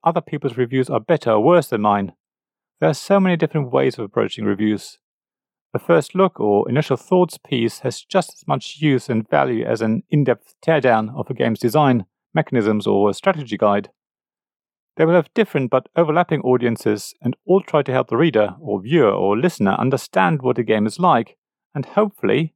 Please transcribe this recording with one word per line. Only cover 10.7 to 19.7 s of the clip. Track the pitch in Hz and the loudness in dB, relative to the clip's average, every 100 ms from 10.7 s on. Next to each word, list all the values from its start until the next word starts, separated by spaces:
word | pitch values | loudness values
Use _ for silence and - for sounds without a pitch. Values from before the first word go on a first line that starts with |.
| 156 127 110 110 | 0 2 2 0
of | 135 - | -8 -8
a | |
game's | 131 120 110 | -2 -2 0
design, | 120 147 143 120 - _ _ | 0 2 4 2 -2 _ _
mechanisms, | 160 - 127 107 107 107 | -4 -2 0 0 0 0
or | 101 104 | 2 2
a | |
strategy | 98 196 156 123 107 | 0 -6 -6 -6 -2
guide. | 107 101 - _ _ _ _ _ _ _ _ _ _ - | 0 0 -4 _ _ _ _ _ _ _ _ _ _ -2
They | |
will | 160 | 2
have | 180 - | 2 0
different | - 208 143 127 | -2 -2 -2 0
but | 131 - | -2 -2
overlapping | - 156 151 - 147 | -2 0 0 0 -2
audiences | 127 127 120 113 110 104 - - | 0 0 0 -2 -2 -4 -6 -8
and | 123 - | -8 -6
all | 196 190 | 0 0
try | - 151 | 2 -2
to | 135 | 0
help | 127 - | -2 -2
the | 117 | 0
reader | 165 110 104 - | 2 2 0 -2
or | - 101 | -8 -6
viewer | 104 165 110 | 0 2 4
or | 98 98 107 | 2 0 0
listener | 170 - 98 | -2 0 0